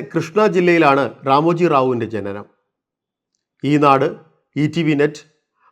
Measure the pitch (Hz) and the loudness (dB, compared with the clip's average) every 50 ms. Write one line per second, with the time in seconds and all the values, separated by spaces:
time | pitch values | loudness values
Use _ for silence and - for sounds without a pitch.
0 | 160 - - 165 160 - - 202 214 208 170 185 180 175 175 165 160 143 135 139 | 0 -4 -6 -6 -6 -4 -2 0 0 0 0 0 2 2 2 4 4 4 4 2
1 | 135 110 - - - 135 135 147 156 170 180 160 180 165 151 135 131 131 123 117 | 0 -2 -6 -6 -2 0 0 2 2 0 0 0 0 0 2 2 0 0 -2 -4
2 | 113 104 113 104 98 101 98 104 98 - _ _ _ _ _ _ _ _ _ _ | -6 -6 -8 -8 -8 -10 -10 -12 -16 -20 _ _ _ _ _ _ _ _ _ _
3 | _ _ _ _ _ _ _ _ _ _ _ _ - 135 147 147 147 143 135 135 | _ _ _ _ _ _ _ _ _ _ _ _ -4 -2 0 2 4 4 4 4
4 | 135 170 - - - _ _ _ _ _ - 143 147 151 156 165 170 156 156 143 | 2 -2 -4 -8 -16 _ _ _ _ _ -6 -4 -4 -2 -2 -2 -2 0 0 0
5 | 147 147 147 - - _ _ _ _ _ _ _ _ _ | 0 0 -2 -6 -20 _ _ _ _ _ _ _ _ _